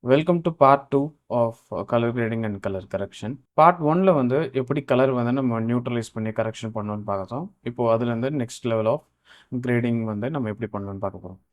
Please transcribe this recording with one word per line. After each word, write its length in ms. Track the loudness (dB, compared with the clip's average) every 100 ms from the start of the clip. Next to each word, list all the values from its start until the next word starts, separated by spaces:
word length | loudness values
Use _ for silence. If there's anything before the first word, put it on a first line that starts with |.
Welcome 360 | 4 2 4 2 0
to 60 | 4
part 180 | 6 6 4 -2
two 80 | -2 -8 _
of, 240 | 0 0 -2 _ -8
uh, 80 | -2
color 180 | 0 0 -2
grading 280 | -2 -2 -4
and 200 | -4 -6
color 140 | -6 -6
correction. 380 | -8 -8 -8 -10 -10 _ 6
பார்ட் 200 | 6 6 2
ஒன்ல 220 | 4 4
வந்து 360 | 4 2 0 0 -4
எப்படி 200 | -2 -4 0
கலர் 200 | 2 4 2
வந்து 160 | 0 0
நம்ம 220 | 0 0 0
நியூட்ரலைஸ் 400 | 0 0 -4 -4 -6
பண்ணி 140 | -6 -2
கரெக்ஷன் 340 | -4 -4 -8 -6
பண்ணணும்னு 280 | -6 -6 -4
பார்த்தோம். 440 | -6 -4 -8 -10 _ -10
இப்போ 140 | -2 2
அதுலேருந்து 380 | 2 2 -2 -2 -2
next 260 | -4 -6 -2
level 180 | 0 2 0
of 40 | _ _ _ -20 _ -6 0
grading 360 | 0 2 -2 -2
வந்து 180 | -4 -4 -4
நம்ம 160 | -4
எப்படி 160 | -4 -6 -6
பண்ணணும்னு 280 | -8 -6 -6
பார்க்க 180 | -6 -16
போறோம். 120 | -18 _